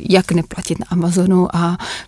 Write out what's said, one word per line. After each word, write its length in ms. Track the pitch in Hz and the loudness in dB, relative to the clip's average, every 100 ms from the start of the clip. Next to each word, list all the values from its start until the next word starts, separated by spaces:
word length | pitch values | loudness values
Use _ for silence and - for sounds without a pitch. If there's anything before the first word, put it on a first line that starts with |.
| - | 2
jak 220 | 185 - | 2 2
neplatit 460 | 170 - 180 - 165 | -2 -2 -8 -6 -8
na 80 | - | -2
Amazonu 680 | 175 170 175 185 185 180 170 | 0 0 2 4 4 2 0
a 220 | 170 180 - - | -2 -2 -6 -12